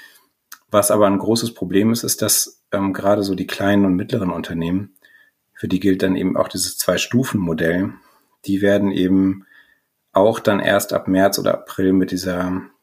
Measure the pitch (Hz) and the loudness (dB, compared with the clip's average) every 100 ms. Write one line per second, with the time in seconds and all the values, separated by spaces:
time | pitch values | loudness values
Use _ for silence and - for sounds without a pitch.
0 | - _ _ _ - - - 104 98 107 | -20 _ _ _ -20 -20 -2 0 2 4
1 | 98 98 95 117 117 - 90 95 113 117 | 4 2 0 0 -2 -6 -2 2 2 0
2 | 98 - 107 - - - - 101 98 98 | -4 -2 0 0 -4 -10 -6 -4 -2 0
3 | 98 104 98 92 92 - 101 101 98 90 | 0 2 0 -4 -6 -2 2 4 4 2
4 | - 117 92 82 - 82 82 95 101 _ | 0 -2 -2 -4 -6 -4 -2 -4 -4 _
5 | _ _ _ _ _ - - 92 101 95 | _ _ _ _ _ -10 -4 0 2 2
6 | 95 92 92 - - - - - - 87 | 0 0 -2 -2 -4 -4 -8 -6 -2 -2
7 | - 120 135 104 85 80 82 90 107 - | 0 -2 0 -2 -2 -2 0 0 -4 -8
8 | _ _ _ _ - 98 101 101 101 92 | _ _ _ _ -4 0 2 2 0 0
9 | 92 95 95 95 - _ _ _ _ _ | 2 4 2 -2 -10 _ _ _ _ _
10 | _ 95 104 117 107 101 - 98 - - | _ 2 2 2 0 0 2 0 0 -4
11 | - 92 98 - 92 - - - 95 95 | 0 2 2 2 -2 -2 -4 -2 2 2
12 | 90 92 92 90 90 92 - _ | 0 -4 -4 -4 -4 -6 -8 _